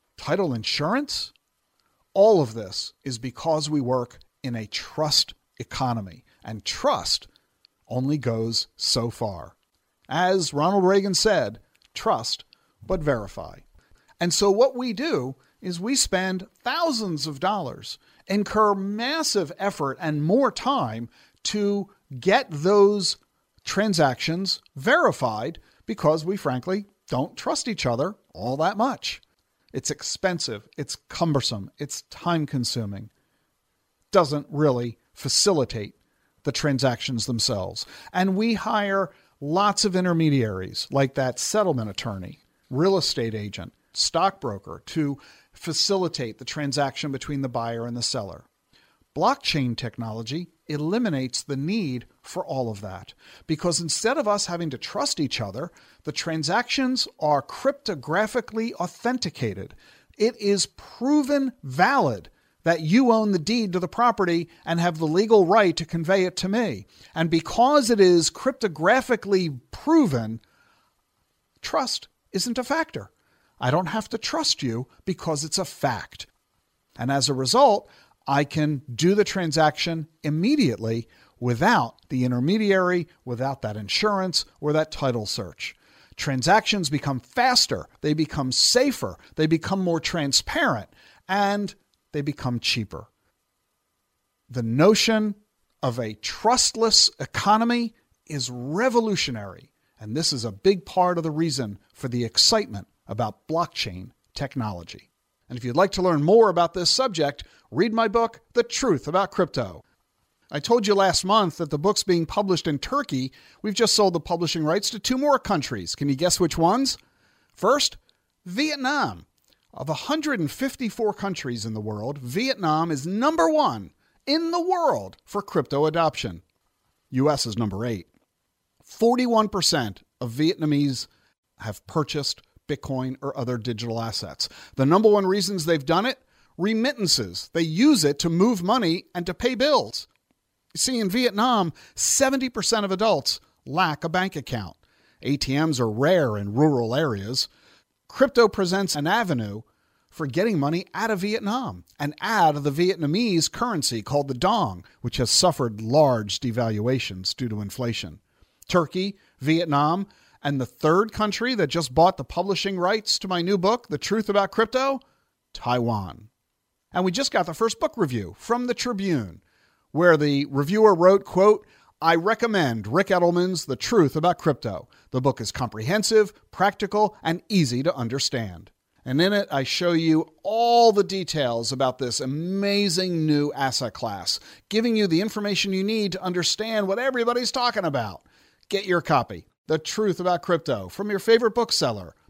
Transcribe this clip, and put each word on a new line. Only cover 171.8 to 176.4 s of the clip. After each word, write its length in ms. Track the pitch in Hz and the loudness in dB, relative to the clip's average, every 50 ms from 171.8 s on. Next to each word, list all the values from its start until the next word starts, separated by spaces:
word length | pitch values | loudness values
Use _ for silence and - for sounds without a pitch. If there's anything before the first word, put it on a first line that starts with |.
| _ _ _ - - | _ _ _ -2 2
"I 140 | 165 170 | 4 4
recommend 720 | 165 170 208 226 - 240 233 208 190 160 127 117 110 95 104 | 4 4 0 0 0 0 0 2 2 2 2 0 -2 -4 -2
Ric 180 | 123 180 196 - | 0 0 2 2
Edelman's 580 | 190 180 175 175 175 175 175 185 185 156 - | 2 4 4 4 4 2 2 0 0 -4 -4
The 100 | - 131 | -6 -6
Truth 400 | - - - 240 214 160 131 - | -6 -4 2 4 6 6 6 4
About 220 | 160 156 180 170 - | 2 2 2 0 2
Crypto. 500 | - 165 135 - - 113 95 82 - - _ _ _ _ - | 0 0 0 0 -2 -8 -8 -8 -12 -14 _ _ _ _ -4
The 80 | 127 | 0
book 200 | 127 139 127 - | 0 0 0 0
is 120 | 120 104 - | -4 -8 -6
comprehensive, 800 | - 131 113 - 107 110 127 190 214 202 - 220 214 208 196 - _ | -6 -6 -6 -6 -6 -4 -2 -2 0 2 4 4 4 4 4 0 _